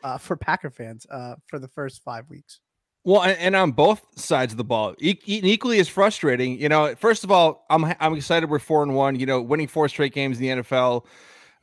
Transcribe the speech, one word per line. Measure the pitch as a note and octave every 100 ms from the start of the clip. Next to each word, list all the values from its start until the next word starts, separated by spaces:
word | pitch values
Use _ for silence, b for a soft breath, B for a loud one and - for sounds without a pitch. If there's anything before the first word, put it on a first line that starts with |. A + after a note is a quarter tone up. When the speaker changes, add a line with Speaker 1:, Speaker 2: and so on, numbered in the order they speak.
Speaker 1:
uh, | C3 C3
for | - E3+
Packer | - F3 D3
fans, | - A2+ A2+ -
uh, | C3+ B2 B2 _
for | D3
the | C3
first | - C#3 -
five | - A#2 C3+
weeks. | C#3 _ - _ _ _ _
Speaker 2:
Well, | F3+ G3
and, | F3+ F#3
and | F3+ F#3+
on | F#3
both | A#2 D#3 G#3+ _ -
sides | - D3 B2+
of | A2
the | A#2+
ball, | A#2 G#2+ -
e-, | D#3 G3+ -
e-, | G#3
equally | F#3 G#3+ B3 A3+
as | F3
frustrating. | - G#3 G#3 D3 B2 B2+ B2+
You | D3
know, | D#3 D3+ A#2+
first | A3 A3
of | F#3+
all, | F#3+ E3 - _
I'm, | D#3+ D#3+ E3+
I'm | D#3 D#3+
excited | C3+ E3+ D#3+
we're | D3
four | - D#3
and | C#3+ C3+
one. | C#3 C3+
You | C3
know, | C3
winning | A#2+ D3+ D#3
four | - D3
straight | - C#3+
games | C#3+ C3+ A#2+
in |
the | C3
N | B2+
F | A#2+
L, | C3 B2+ A#2+ - b b b b b